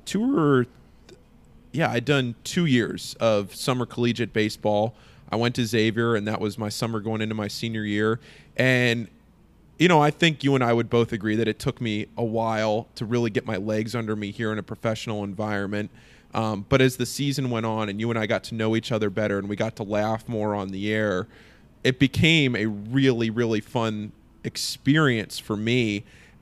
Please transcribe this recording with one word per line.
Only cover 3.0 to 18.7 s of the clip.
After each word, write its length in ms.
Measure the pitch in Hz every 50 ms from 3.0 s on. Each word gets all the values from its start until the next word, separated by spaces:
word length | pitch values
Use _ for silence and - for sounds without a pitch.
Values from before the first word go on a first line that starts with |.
| - - - -
of 360 | 117 113 107 101 98 95 -
summer 300 | - - - 127 127 120
collegiate 480 | - - - 120 120 113 120 117 98 -
baseball. 640 | 113 107 104 - - - 107 104 104 107 117 - - - - - - - -
I 60 | -
went 200 | 110 117 120 120
to 100 | 127 120
Xavier, 500 | 107 117 113 107 113 101 117 117 117 117
and 120 | 104 104 107
that 120 | 107 92
was 180 | 110 107 101 113
my 120 | 110 107
summer 300 | 107 - 123 113 113 107
going 220 | 101 113 110 110
into 140 | 110 110 110
my 120 | 107 104 101
senior 360 | - - - 117 113 110 107
year. 360 | 104 104 104 107 110 113 117 - - - - - - -
And, 520 | - 123 131 127 123 123 120 117 120 113 - - - _ _ _ _ _ _ _ - - - - -
you 100 | 156 180
know, 140 | 175 151
I 100 | 147 151
think 320 | 147 - 170 165 151 123 -
you 120 | 139 139
and 80 | 131 127
I 80 | 120
would 180 | 117 120 117 104
both 220 | - 117 117 117
agree 240 | 120 101 95 110 107
that 120 | 110 113 107
it 120 | 110 -
took 220 | - 135 - -
me 240 | 123 113 107 104 107 - -
a 80 | - 120
while 640 | 113 110 113 113 113 110 107 110 110 107 110 110 - _
to 100 | - 127
really 240 | 104 120 120 117 113
get 160 | 101 120 -
my 120 | 110 110 92
legs 380 | 101 107 107 107 110 110 113
under 200 | 120 113 107 107
me 160 | 107 104 98
here 200 | 95 - 113 107 107
in 60 | 107
a 40 | 92
professional 600 | - 113 - - 117 110 107 - 123 107 104 101
environment. 680 | 101 95 98 107 107 104 98 101 98 104 104 104 95 - - - - - - _ _ -
Um, 320 | 123 110 110 107 98 98 -
but 100 | 139 131
as 180 | 131 131 131 -
the 80 | 123
season 440 | - - - 143 143 131 143 135 123
went 160 | 120 113 113
on 240 | 113 110 110 107 104
and 100 | 98 104
you 100 | 110 117
and 80 | 117 113
I 60 | 110
got 180 | 104 113 95 -
to 100 | - 117
know 200 | 113 110 110